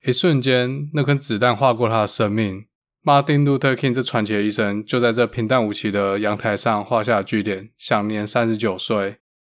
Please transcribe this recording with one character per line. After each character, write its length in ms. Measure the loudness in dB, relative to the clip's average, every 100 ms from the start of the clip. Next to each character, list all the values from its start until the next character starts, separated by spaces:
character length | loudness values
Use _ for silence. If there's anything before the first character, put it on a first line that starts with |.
| -2
一 60 |
瞬 300 | 0 2 2
间， 480 | 2 0 0 -4 -6
那 80 | -2
颗 140 | 0 0
子 240 | 0 0
弹 160 | 2 2
划 180 | 2
过 140 | 2 2
他 140 | 2
的 60 | 0
生 220 | 0 0
命。 360 | 0 -2 -4 -16 _ _ _ 2
Martin 400 | 2 4 2 2
Luther 280 | 2 0
King 200 | 0 0
这 80 | 0
传 240 | -2 -2 0
奇 80 |
的 80 | 0
一 100 | 0
生， 320 | 0 -2 -2
就 160 | -4 0
在 140 | 2
这 120 | 2 0
平 220 | 0 0
淡 180 | 0 0
无 80 |
奇 160 | -2 -2
的 300 | 0 0 0
阳 180 | -2 -2
台 200 | -2 -2
上 260 | 0 -2
画 180 | 0 -2
下 220 | 2 0
句 180 | 0 -2
点， 280 | -2 -6 -8 _
享 280 | -2 -2 0
年 200 | -4 -2
三 180 | 0 0
十 120 | 0
九 200 | -2 -2
岁。 380 | -2 -2 -2 -8 _ _ _